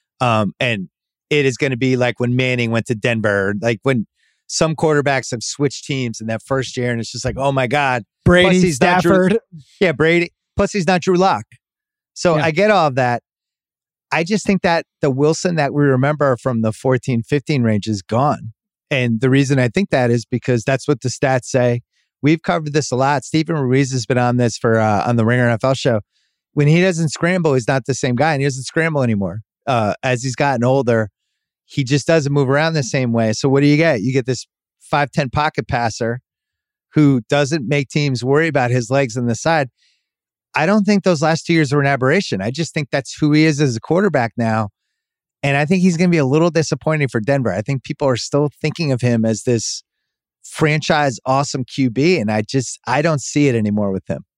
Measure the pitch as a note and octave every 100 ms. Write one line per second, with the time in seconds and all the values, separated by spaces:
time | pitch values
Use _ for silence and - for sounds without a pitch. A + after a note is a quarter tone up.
0 | _ _ B2 A2 G2+ - C3 A2 F2+ _
1 | _ _ _ D3+ C3+ B2 C#3+ B2 C3 B2+
2 | B2 A#2 A#2+ B2 B2+ B2+ A#2 A2+ G#2+ A#2+
3 | B2+ A2+ G#2+ G2+ G2 G#2 A#2 A2+ C3+ C3
4 | G2+ _ _ _ _ - D#3+ D#3+ D#3+ D3+
5 | C#3 C3+ - A#2+ - - C#3+ - - C#3
6 | A#2+ A2 A2 A2 - C3+ B2 - B2 A#2+
7 | A2+ A#2+ B2+ A#2 C3+ C3+ B2+ C#3+ C#3 B2
8 | G2+ _ - F3+ F3+ F#3 F3+ C3+ F#3 F3+
9 | E3+ F#3+ F#3 A3+ - E3 - _ F#3 C#3
10 | D#3 E3+ E3+ - _ - G3+ G#3 E3 F3+
11 | E3 F3+ F#3+ A#2 A2 _ _ _ _ _
12 | _ - F3+ D#3 D#3+ D#3 G#3 G3+ D#3 B2+
13 | B2 A#2+ - _ _ _ _ _ _ _
14 | _ D3 E3+ G#3 - F#3+ F#3 E3 - _
15 | D3+ C3 D3 E3 F#3 E3+ C#3 C3 C#3+ C3
16 | C#3 D3+ C#3+ B2 - A#2 A2 G#2 C#3 B2+
17 | - A#2 A2+ D3 - D3 A#2 G#2+ G2+ G#2
18 | - A2 C#3+ A#2 A2 - _ _ _ C#3+
19 | B2 A2+ C3 C3+ C3+ C#3 B2 F#3 G3+ C#3+
20 | B2 A#2+ - A#2+ - B2 - C3+ - D3
21 | B2+ - C#3 C3 - C3 B2 A#2+ - _
22 | _ _ C#3+ D#3+ - F3 D3+ D3 C3 B2
23 | C3+ C#3+ - D#3 D#3 D#3+ B2+ C3 C#3 C3
24 | A2+ B2 B2 B2 A#2+ - A#2+ A2+ G#2+ G#2
25 | - A#2+ A2 B2 A#2+ A#2 C3 C3 C#3+ A2+
26 | - _ _ _ _ - D3 E3 F#3 E3
27 | E3 - E3+ F#3 D#3+ C3 A#2 C3+ A#2+ C3
28 | C3+ B2 D3+ D3 C#3 C3 B2+ - D#3+ D3+
29 | B2 G#2+ F#2+ G2+ - _ - A#2+ G#2 -
30 | C3+ B2+ C3 B2 C#3+ B2+ A#2+ C3+ B2 A#2
31 | G#2+ - _ _ _ _ _ - B2+ C#3
32 | - E3 C#3 C#3+ C3 C#3 D#3+ D#3+ C3 C#3+
33 | B2 A#2 A2 G#2+ C#3+ C3+ C#3+ D3 E3 B2+
34 | G#2+ C3 A#2 B2 - _ _ _ _ D3+
35 | C#3+ - C#3 - D3+ - A#2+ B2+ A#2+ -
36 | A2+ B2 - _ _ _ _ _ _ -
37 | D3 C3 G#2+ C#3+ C#3 E3 A2+ C#3+ C3+ D#3
38 | D3 B2 B2 C#3+ E3 C#3 B2 B2+ A#2 C3+
39 | C3+ A2+ A#2+ A2+ D#3 E3 C3 _ _ _
40 | _ _ _ _ _ C3 D#3+ G#3+ G3 G#3
41 | F#3 E3 D#3 D#3+ - E3 C#3+ D3 C#3 C#3
42 | B2+ F3 - G2+ G2 C3+ E3 - C#3+ C#3+
43 | - - D#3 D3+ D#3+ C#3 D3 A2+ - E3
44 | G3+ D3 A#2 - A2+ A2 G#2 - _ _
45 | _ _ _ _ C#3+ C#3 D3 F#3+ F#3 E3
46 | F3+ E3+ C3 D3+ E3+ E3 D#3 D3+ - D#3
47 | C#3 A#2+ G#2 C#3 A#2 F#2 A2 C#3 - -
48 | C#3+ A#2+ - C#3+ D3 - D#3 C#3 D#3 B2+
49 | B2+ A#2 A2 G#2+ - A#2+ - - - _
50 | _ _ _ _ - - D#3 D3+ - D#3+
51 | D3 G#2 - C3+ C#3+ C#3 B2 - C3 A2
52 | D#3 F3+ G#2+ G#2+ G#2+ C3+ B2 - - C3
53 | C#3 C3+ - D3 C#3+ A#2 G#2+ G#2 G2+ F#2+
54 | - D2+ -